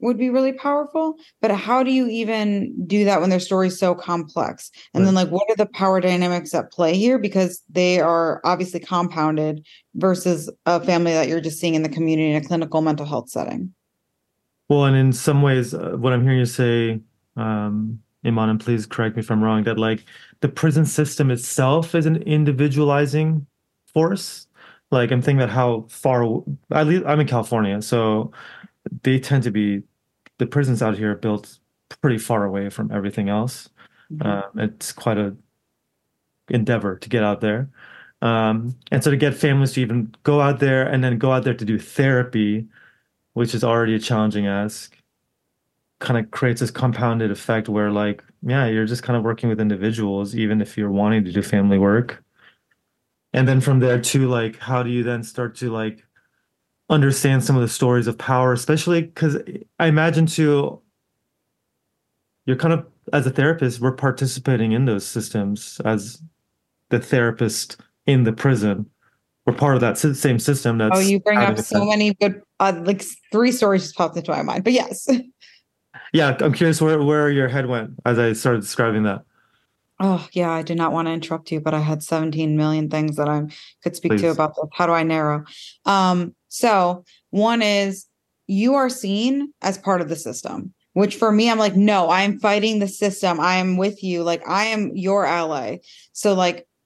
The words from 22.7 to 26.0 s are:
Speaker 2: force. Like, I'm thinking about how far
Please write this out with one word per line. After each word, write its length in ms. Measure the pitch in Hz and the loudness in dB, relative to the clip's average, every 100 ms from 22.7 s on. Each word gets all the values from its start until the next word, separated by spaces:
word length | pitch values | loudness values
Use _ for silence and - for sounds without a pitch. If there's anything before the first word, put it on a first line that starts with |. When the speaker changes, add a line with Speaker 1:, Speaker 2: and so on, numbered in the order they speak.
| 135 147 143 143 147 156 156 143 _ _ _ _ | 2 2 2 0 0 0 -2 -4 _ _ _ _
Speaker 2:
force. 520 | 156 165 196 - - - _ - - _ | 0 0 0 -8 -16 -20 _ -20 -20 _
Like, 180 | 131 120 | 0 2
I'm 120 | 127 | 2
thinking 200 | 123 135 | 2 2
about 140 | 120 113 | 2 2
how 300 | 123 113 110 | 0 0 -6
far 340 | - | -4